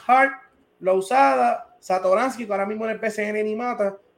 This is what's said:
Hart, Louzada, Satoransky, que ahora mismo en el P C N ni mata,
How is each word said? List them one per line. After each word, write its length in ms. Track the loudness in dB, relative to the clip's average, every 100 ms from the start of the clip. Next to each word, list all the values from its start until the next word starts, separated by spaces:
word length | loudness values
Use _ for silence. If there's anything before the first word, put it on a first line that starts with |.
| 2
Hart, 280 | 4 4 -2 -18 _ _ _
Louzada, 960 | 0 0 2 4 4 4 0 -2 -6 _
Satoransky, 640 | -4 0 2 2 0 -4 -6
que 60 |
ahora 140 | -4 -4
mismo 180 | -4
en 80 | -6
el 80 | -4
P 100 | -6
C 200 | -4 -4
N 120 | -4
ni 140 | -4 -4
mata, 420 | -4 -2 -4 -4 _